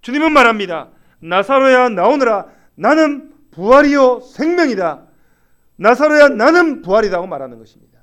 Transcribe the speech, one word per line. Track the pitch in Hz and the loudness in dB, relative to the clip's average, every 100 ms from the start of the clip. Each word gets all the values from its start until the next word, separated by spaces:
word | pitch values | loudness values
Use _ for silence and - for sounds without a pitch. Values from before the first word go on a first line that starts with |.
주님은 | - 277 311 | -8 -2 2
말합니다. | 294 233 220 190 160 123 _ _ _ | 4 2 0 -6 -10 -12 _ _ _
"나사로야, | - 180 190 269 269 254 247 | -6 -4 0 0 2 2 0
나오너라. | 196 190 285 240 208 - _ _ _ | 0 0 0 -2 -4 -6 _ _ _
나는 | 196 311 311 285 - _ _ | -2 0 0 -4 -14 _ _
부활이요 | - 190 269 294 285 262 247 | -10 2 4 4 2 0 0
생명이다. | - - 311 349 311 208 175 143 _ _ _ _ _ _ _ _ | -10 -8 -4 -2 -2 -2 -6 -8 _ _ _ _ _ _ _ _
나사로야, | 196 240 302 302 285 | 0 0 2 4 4
나는 | 262 240 339 330 262 | 4 0 2 0 -4
부활이다"고 | 175 202 214 180 190 | -2 -2 -2 -6 -8
말하는 | 147 135 117 | -12 -14 -18
것입니다. | 110 _ _ _ | -20 _ _ _